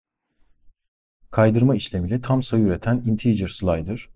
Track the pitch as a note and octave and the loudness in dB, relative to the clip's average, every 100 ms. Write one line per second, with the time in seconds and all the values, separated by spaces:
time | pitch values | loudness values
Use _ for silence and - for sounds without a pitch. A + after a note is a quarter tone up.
0 | _ _ _ _ _ _ - - _ _ | _ _ _ _ _ _ -20 -20 _ _
1 | _ _ - - A2 A2+ B2+ A#2 - F#2+ | _ _ -6 2 4 4 2 2 -2 -6
2 | F2+ A#2+ B2 C3 B2 A2+ G#2 F2+ A2+ B2 | -4 -4 -2 -2 0 2 2 0 0 -2
3 | A#2+ G#2+ A#2+ G#2+ F#2+ - F#2+ E2 E2 A#2+ | 0 0 0 0 -2 -4 -2 -2 -4 -10
4 | - | -12